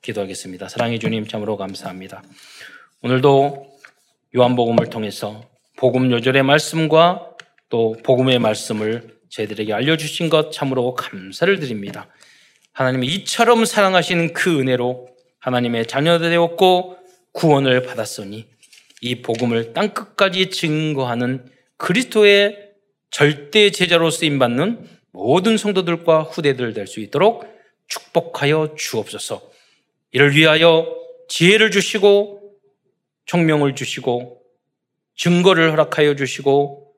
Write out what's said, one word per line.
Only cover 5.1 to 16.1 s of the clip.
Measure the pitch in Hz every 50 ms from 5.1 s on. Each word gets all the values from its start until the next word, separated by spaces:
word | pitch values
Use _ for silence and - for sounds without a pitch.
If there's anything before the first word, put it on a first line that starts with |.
| 101 - - 104 107 107 110 _ _ _ _ _ _
복음 | - - 131 123 127 127 131
요절의 | 123 117 113 131 127 135 135
말씀과 | 135 143 156 151 - - 160 160 151 151 160 165 175 180 175 - - - _ - _ _ _ _ _
또 | - 120 113 110 113 - -
복음의 | - 131 123 131 131 127 123
말씀을 | 120 110 110 107 - - 113 107 107 107 113 120 113 - - _ _ _
저희들에게 | - - 110 104 107 101 107 107 104
알려주신 | 104 123 143 160 160 151 151 - - 175 160
것 | 147 156 160 160
참으로 | - - 147 135 131 127 120 123 123
감사를 | - - - - 98 92 95 95 - - - 101 90
드립니다. | 156 131 117 107 98 101 98 104 101 _ _ _ _ _ _ _ _ _ _ _ _ _
하나님이 | _ - 135 131 127 131 127 127
이처럼 | 165 196 190 - - - 233 226 240 233 226
사랑하신 | 220 - 214 202 190 190 180 160 - 185 175 170 165 165
그 | - - 190 170 143
은혜로 | 131 131 127 120 120 123 127 127 - - _ _ _ _ _ _
하나님의 | - 131 127 123 123 120 120 117 113
자녀 | 113 - 139 147 165